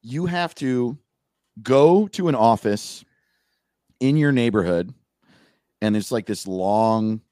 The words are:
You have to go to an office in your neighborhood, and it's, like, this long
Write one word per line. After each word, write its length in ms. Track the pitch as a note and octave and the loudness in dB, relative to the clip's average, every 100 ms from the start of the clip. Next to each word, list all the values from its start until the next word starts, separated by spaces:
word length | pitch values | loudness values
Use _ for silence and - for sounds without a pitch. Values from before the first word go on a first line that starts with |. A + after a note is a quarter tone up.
You 240 | A2+ C3+ F3 | -10 -6 -4
have 280 | F3 E3+ - | -4 -6 -6
to 420 | C3 B2+ B2 C#3+ _ _ _ _ _ - | -4 -2 -4 -8 _ _ _ _ _ -18
go 460 | A2 C3+ D3+ F#3 G#3 | 0 6 6 6 2
to 180 | - F3 | -2 -2
an 80 | C3+ | 2
office 680 | A2+ A2 G#2+ G#2 - - _ _ _ _ _ _ _ _ _ _ | 4 2 0 -4 -6 -18 _ _ _ _ _ _ _ _ _ _
in 160 | C3 D3+ | 0 2
your 140 | D3 | 2
neighborhood, 640 | C3+ A#2 G#2+ F2 F2 F2+ - _ _ _ _ _ _ _ _ | 2 2 0 0 0 -2 -10 _ _ _ _ _ _ _ _
and 140 | G#2+ G#2+ | -2 -2
it's, 160 | G2 | -4
like, 140 | A#2+ G2 | -8 -6
this 220 | G2+ F#2+ | -10 -8
long 720 | F#2 F#2 G#2+ A2+ A2+ A2 A2 _ | -6 -2 0 0 0 -2 -6 _